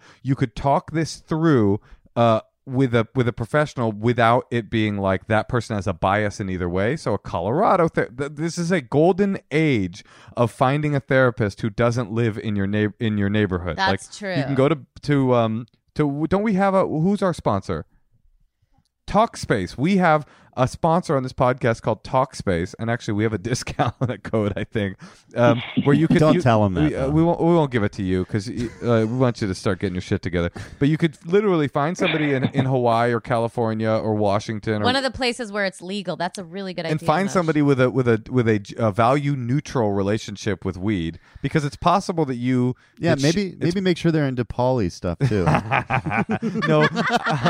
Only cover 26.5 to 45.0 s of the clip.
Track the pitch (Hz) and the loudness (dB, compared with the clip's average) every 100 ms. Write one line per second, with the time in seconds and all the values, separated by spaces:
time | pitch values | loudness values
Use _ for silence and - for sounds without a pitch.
26.5 | 110 101 87 78 113 135 156 170 - 165 | 4 4 2 0 0 0 2 2 2 4
27.5 | 170 139 120 101 - 92 92 92 110 107 | 4 2 0 -2 -2 -2 0 -2 -4 -6
28.5 | 101 120 - 117 113 110 127 127 - 101 | -8 -8 -6 0 2 2 0 0 0 -6
29.5 | 90 110 90 98 90 - 98 92 85 85 | -4 -4 -2 -4 -6 -4 -4 -2 -2 -4
30.5 | - - - 143 156 165 - 165 196 214 | -6 -16 -2 0 2 0 -4 -2 0 2
31.5 | 170 139 147 147 185 180 160 147 131 - | 2 0 -2 -2 -2 -2 0 0 0 0
32.5 | 135 131 131 120 113 120 117 - 117 117 | 0 0 0 2 2 2 0 -2 -2 -2
33.5 | - 113 110 110 110 107 107 101 104 - | -2 -2 0 0 0 0 0 2 0 -2
34.5 | 107 110 107 107 269 262 214 247 240 214 | -6 -4 0 0 0 -2 -2 -4 -4 -6
35.5 | 208 190 - 175 208 180 147 180 - 165 | -4 -4 -6 -8 -8 -6 -6 -6 -8 -12
36.5 | 185 190 175 160 156 160 156 196 190 160 | -10 -8 -8 -4 -2 0 0 0 0 2
37.5 | 151 143 131 127 113 123 110 - 127 113 | 2 4 4 2 2 2 2 0 0 2
38.5 | 107 101 - 113 98 113 147 143 139 117 | 2 -2 -2 0 2 2 2 0 -2 -2
39.5 | 147 - 135 107 101 98 110 - 98 110 | -2 -2 0 0 0 0 -2 -4 -6 -4
40.5 | 95 98 90 101 98 82 82 - - - | -4 -6 -4 -2 -2 -4 -8 -16 -10 -4
41.5 | 160 143 - 175 190 196 165 139 120 123 | -2 -2 0 2 2 0 -2 -2 0 0
42.5 | 127 123 - _ - 170 147 143 175 190 | 2 0 -2 _ -4 0 2 2 2 -2
43.5 | - 165 190 185 165 170 156 139 123 113 | -2 -2 0 0 2 2 2 0 -2 -4
44.5 | - 127 131 90 - | 0 0 2 0 -2